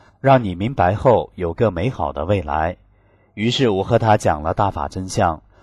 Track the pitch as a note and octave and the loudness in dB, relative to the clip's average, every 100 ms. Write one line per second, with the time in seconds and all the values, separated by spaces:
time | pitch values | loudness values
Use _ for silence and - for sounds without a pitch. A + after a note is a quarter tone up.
0 | _ _ C3+ C3 G#2 F2 A2 - F2+ G#2 | _ _ 2 4 2 -4 -4 0 0 2
1 | C3+ G#2 - - E2+ E2+ A2+ E2 A2 - | 4 2 0 -6 -6 0 -2 0 -4 -4
2 | D2 C#2 D#2+ G#2 D2 D2+ E2 F#2 _ _ | -4 -4 -2 -2 -2 -2 -2 -4 _ _
3 | _ _ _ - A2+ A#2+ B2 F#2+ F#2+ A#2 | _ _ _ -6 -4 0 2 0 2 2
4 | A2+ G#3 G2+ D#2 D#2 F#2+ G2 E2+ D2 F#2+ | 4 2 2 -2 -2 -2 -2 -2 -8 -8
5 | F#2+ A2+ F#2 D#2+ _ _ | -6 0 0 -2 _ _